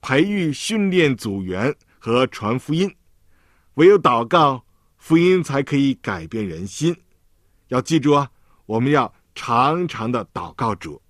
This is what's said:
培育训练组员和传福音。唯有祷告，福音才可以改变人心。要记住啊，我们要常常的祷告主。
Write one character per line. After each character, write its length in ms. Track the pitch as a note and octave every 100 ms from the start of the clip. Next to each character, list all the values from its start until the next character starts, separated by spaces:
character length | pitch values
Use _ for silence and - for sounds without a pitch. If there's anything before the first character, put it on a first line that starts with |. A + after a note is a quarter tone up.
培 200 | - C3+
育 300 | F#3+ G#3 E3
训 400 | C#3 - A3 G3
练 240 | F3+ D3+ A#2+
组 260 | A2 G2
员 320 | F#2 F2+ B2 D3+ _ _
和 300 | - A#2+ B2+
传 320 | - G#2+ B2
福 140 | -
音。 200 | D#3+ F#3+ - _ _ _ _ _ _ _ -
唯 120 | E3+
有 100 | G3+
祷 280 | C3+ A#2+ A#2
告， 400 | E3+ D3 C3 _ _ _ _
福 200 | - D#3+
音 240 | F3 F#3
才 220 | D#3+ C#3
可 140 | C#3 C#3+
以 160 | C#3 C3
改 320 | - F#2+ D#2+
变 180 | A2+ G2+
人 220 | D#2+ F#2+
心。 280 | - D#3 E3+ _ _ _ _ _ _ _
要 120 | B2+
记 160 | B2+ D#3+
住 140 | C#3
啊， 180 | C#3+ C3+ _ _ _ -
我 120 | A2
们 140 | B2+
要 220 | D3 B2 _ _
常 540 | - - A#2+ C3+ E3 F3
常 240 | A2+ A2+
的 140 | B2 G2
祷 200 | - F2
告 220 | - A2+ G2
主。 260 | E2 C#2+